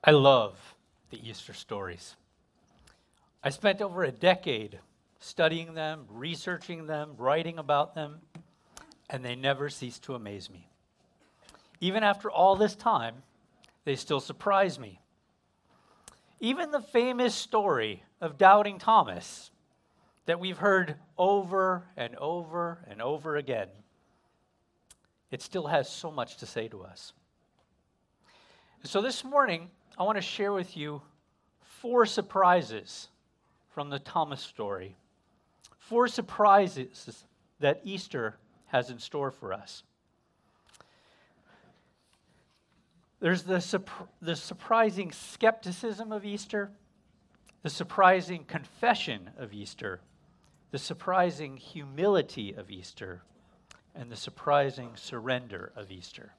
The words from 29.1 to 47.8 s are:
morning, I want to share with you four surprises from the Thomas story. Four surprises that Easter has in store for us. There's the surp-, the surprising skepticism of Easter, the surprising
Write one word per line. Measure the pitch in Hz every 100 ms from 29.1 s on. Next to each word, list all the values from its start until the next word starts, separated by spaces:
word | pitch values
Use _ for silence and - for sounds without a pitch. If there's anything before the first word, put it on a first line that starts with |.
| 247
morning, | 254 285 247 170 175 _ _ -
I |
want | 190 202
to |
share | 185 - 202
with | 202 180 175
you | 151 147 - _ _ _ _ _
four | _ - 240 240
surprises | 214 - - 190 185 180 120 110 - - - _ _ _ _ _ _
from | - 143
the | 139
Thomas | 139 170 151 139
story. | - - 104 98 95 92 _ _ _ _ _ _ - _
Four | - 233 247
surprises | 226 - - 208 196 214 143 127 - - - _ _ _ _
that | 143 -
Easter | - 196 - 139 113 - _ _ _
has | 131 120
in | 120
store | - 151 139
for | - 101
us. | 98 101 - _ _ _ _ _ _ _ _ _ - - _ _ _ _ _ _ _ _ _ _ _ _ _ _ _ _ _ _ _ _ _ _ _
There's | 170 180
the | 185 185
surp-, | 180 190 190 - 180 _
the | 165
surprising | 151 - 180 - 226 220 185 185
skepticism | - - - 226 226 185 180 233 202 220
of | 214
Easter, | 202 202 - 214 202 - _ _ _ _ _ _ _ _
the | 156
surprising | -